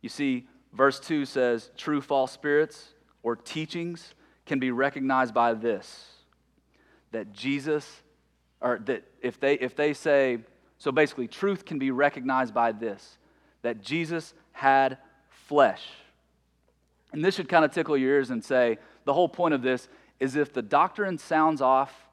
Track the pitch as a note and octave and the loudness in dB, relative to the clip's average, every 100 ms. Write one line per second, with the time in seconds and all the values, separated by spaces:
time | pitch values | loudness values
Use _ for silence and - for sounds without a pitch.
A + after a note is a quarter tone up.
0 | A#2 - C#3 B2+ - _ _ G2+ C3+ C3+ | -12 -6 -4 -4 -8 _ _ 2 2 2
1 | - D#3 C3+ C#3 B2 A#2 - - - D3 | -4 -4 -2 -2 0 0 -6 -12 -4 -4
2 | C3+ C#3 C3 - D3 D3 D#3 - - _ | -2 -2 -2 -4 0 2 0 -4 -20 _
3 | _ _ A2+ A#2 - C3+ D#3 F3 E3+ E3+ | _ _ -6 -6 -6 -8 -6 -6 -8 -10
4 | - _ _ _ - C#3+ B2+ A#2+ C#3 C#3+ | -18 _ _ _ -6 -2 -2 0 0 0
5 | C3+ C3 B2+ A2+ A#2+ A2+ A#2 G2+ - - | 0 0 2 2 2 2 -2 -4 -8 -20
6 | - _ _ _ _ _ _ _ _ _ | -20 _ _ _ _ _ _ _ _ _
7 | _ A2+ G#2 G2+ C3 C#3 C#3 D3+ - - | _ -10 -10 -8 -4 -4 -2 -4 -4 -20
8 | _ _ _ _ _ _ B2 A#2 A2+ A#2+ | _ _ _ _ _ _ -4 -2 -2 -6
9 | - _ B2 - C#3 C#3 B2+ - D3 C#3+ | -6 _ -8 -2 0 0 -2 -2 -2 -2
10 | D#3+ C#3+ C3+ A#2+ A2+ _ _ _ D3 C3+ | 2 2 2 -2 -8 _ _ _ -2 2
11 | D3+ - A#2+ - G3+ G3 - D3+ C3+ B2+ | 2 0 -8 -4 -2 -2 -6 -4 -4 2
12 | C#3+ C#3+ B2+ C3 B2+ A2 A#2 G#2+ A2+ G2 | 0 0 -2 -2 0 0 0 0 -8 -8
13 | - _ _ _ _ _ A#2+ A2+ G2 D#3 | -16 _ _ _ _ _ -8 -8 -6 -4
14 | D#3+ E3+ D#3 _ _ - C3+ C3+ C3+ C3 | -4 -6 -8 _ _ 0 4 4 4 -2
15 | - _ _ _ - D3 B2 F#2+ - - | -16 _ _ _ -2 4 4 4 -12 -20
16 | _ _ _ _ _ _ _ _ _ _ | _ _ _ _ _ _ _ _ _ _
17 | _ D3 E3+ F#3+ F3+ F3 D3+ F3+ D3+ C#3+ | _ -2 -2 -2 2 4 4 0 -2 0
18 | C3 C#3+ B2+ A#2+ - C3 A#2+ A2+ - _ | 2 2 0 -6 0 2 2 0 -8 _
19 | - C#3+ F3 - E3+ C#3+ B2 B2+ - - | -2 0 0 0 0 0 0 -2 -4 -20
20 | _ _ C3+ C3+ C#3+ - G#2+ C#3+ F3+ - | _ _ -4 -2 -2 -4 0 2 2 0
21 | G3+ E3+ - D#3 D#3 D3+ C3 C3 C#3 - | -6 -6 -2 2 2 2 2 2 0 -8
22 | _ | _